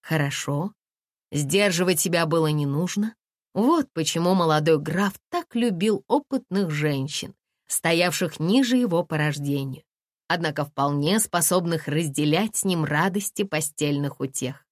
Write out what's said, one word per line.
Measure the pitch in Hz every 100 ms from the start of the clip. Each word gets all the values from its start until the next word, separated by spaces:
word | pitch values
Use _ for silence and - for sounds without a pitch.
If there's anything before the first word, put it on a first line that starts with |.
Хорошо. | - 160 143 - - 143 190 - _ _ _ _ _
Сдерживать | 143 139 185 202 170 180 180
себя | 190 170 165
было | 165 156
не | 151 143
нужно. | 139 180 - 214 - _ _ _
Вот | - 240 330 -
почему | - 156 170 175 190
молодой | 165 151 151 156
граф | 147 165 196 - _
так | 349 339 240
любил | 240 175 214 208 _
опытных | 262 - 269 - 190 185
женщин, | 147 151 139 139 - 170 - _ _ _
стоявших | - 165 170 175 - 180 -
ниже | 160 240 247 254
его | 240 170
по | 165 156
рождению, | 151 147 143 143 135 135 _ _ _ _ _
однако | 175 160 147
вполне | 147 - 143 143 147 214
способных | 208 175 165 180 170 160 151
разделять | 151 165 139 151 160 214 -
с |
ним | 196 175 151
радости | 147 185 190 196 -
постельных | 196 151 156 - 147 143 143 139
утех. | 135 - 127 139 _